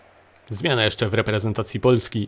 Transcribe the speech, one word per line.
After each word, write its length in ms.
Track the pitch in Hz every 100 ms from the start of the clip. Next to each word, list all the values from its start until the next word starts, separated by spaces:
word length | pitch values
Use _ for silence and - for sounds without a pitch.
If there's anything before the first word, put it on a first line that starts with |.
| _ _ _ _ -
Zmiana 340 | 104 165 123 107
jeszcze 240 | - 107
w 40 |
reprezentacji 680 | 110 107 104 107 104 104 107
Polski 480 | 127 120 - 110